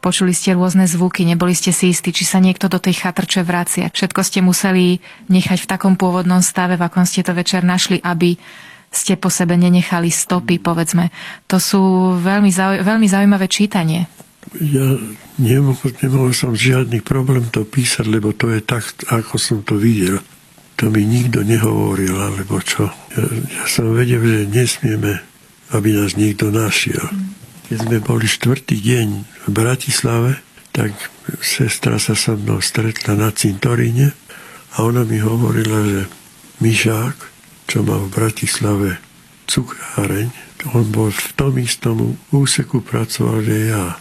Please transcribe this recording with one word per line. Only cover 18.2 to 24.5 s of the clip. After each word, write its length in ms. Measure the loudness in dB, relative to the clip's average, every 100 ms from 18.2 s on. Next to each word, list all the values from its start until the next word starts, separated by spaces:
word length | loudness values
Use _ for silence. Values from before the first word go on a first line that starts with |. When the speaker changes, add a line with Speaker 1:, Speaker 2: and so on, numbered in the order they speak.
| 0 0
Speaker 2:
to 160 | 0
je 80 | 0
tak, 240 | -2 -6 -6 -12 -2
ako 320 | -2 -2 -4
som 240 | -2 -4
to 160 | -2 0
videl. 400 | 2 2 0 -2 -6 -20 _ -20 -16 -4
To 80 | 0
mi 160 | 2 2
nikto 400 | 2 2 0 2
nehovoril, 720 | 2 2 0 0 0 -2 -2
alebo 400 | -4 -6 -4 -4
čo. 320 | -4 -4 -4 -4 -10 -6
Ja, 80 |
ja 420 | -4 -4 -8 -8 -4
som 240 | -2 0 2
vedel, 240 | 2 2
že 320 | 2 2 0